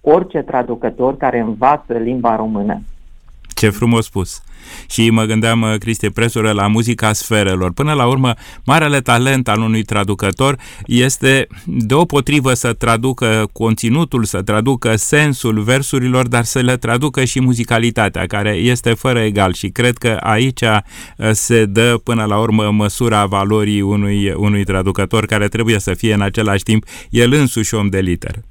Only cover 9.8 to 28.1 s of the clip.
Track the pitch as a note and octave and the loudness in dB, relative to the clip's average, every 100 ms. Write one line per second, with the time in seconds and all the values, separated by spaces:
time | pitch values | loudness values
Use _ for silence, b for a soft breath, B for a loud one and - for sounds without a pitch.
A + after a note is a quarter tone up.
9.8 | G#2+ G#2 G2 G2+ G2+ F#2+ C3+ C#3 B B | -2 -2 -2 -2 -2 0 0 0 B B
10.8 | - A#2+ B2+ - C#3 C3+ - - B C3 | -2 2 2 2 2 2 0 -8 B -4
11.8 | A2 C3+ F3 C#3+ C3 D3 C3 B2 B2 A#2 | 0 2 2 0 2 0 2 0 -2 -2
12.8 | A#2 A2+ B2 B2+ A#2 A2 G#2+ - A2+ A2 | 0 0 0 -2 0 0 0 -2 -2 0
13.8 | A#2 C3 E3+ C3 A2 G2 G2 G#2+ A#2 C3+ | 0 0 0 -2 -2 -4 -2 0 2 0
14.8 | A#2 A2 - D3 D3+ C3+ A#2 A2 G#2+ C3 | 0 0 2 2 2 0 -2 -2 0 0
15.8 | C#3+ C#3 B2+ B2+ B2+ A#2+ A#2 - B2+ B2+ | 0 -2 0 0 2 0 0 0 0 0
16.8 | - A#2+ D3 C3+ B2+ - B2+ B2 A#2 A2+ | 0 -2 -2 -2 -2 0 0 0 0 0
17.8 | A#2 A2 G#2 E2+ F#2 G#2 G2+ G2+ A2+ B2 | 0 0 -2 -2 -6 -4 -2 0 0 0
18.8 | - A2+ C#3 A#2+ A2 G#2 G2 F#2 G2+ - | 0 -2 0 0 0 2 0 0 -6 -2
19.8 | B2 A#2 A#2+ A2 - A2 C3 B2+ A#2 G#2 | -2 0 -2 -2 0 0 0 0 2 2
20.8 | - B B B A2 A2 - A#2 A2 G2+ | 0 B B B -2 0 2 2 2 2
21.8 | A#2 A#2 - A#2 G#2+ G#2 A2 A2 G#2 G#2+ | 2 2 0 -2 0 0 2 2 2 2
22.8 | G#2 - B2 G#2+ G2+ G2 G2 G#2+ G#2 G#2 | 0 0 0 2 2 0 0 0 2 0
23.8 | G2 G2+ G2+ G2+ G2+ E2 G#2 G2+ G2 F#2+ | 0 0 0 0 0 0 0 0 0 0
24.8 | F#2 F#2 F#2+ A2+ G#2+ G#2+ G#2 A2 A2+ G#2+ | 0 0 0 0 0 0 0 0 0 0
25.8 | G2+ F#2 A2+ G#2 G2+ G2 A2 G2 - A2 | 0 -2 0 0 0 0 0 0 2 0
26.8 | - B B A#2 A#2+ C#3+ C3+ A#2 G#2+ A2+ | 0 B B 2 4 4 2 0 -4 -2
27.8 | G2+ F#2+ F#2+ | -2 0 -2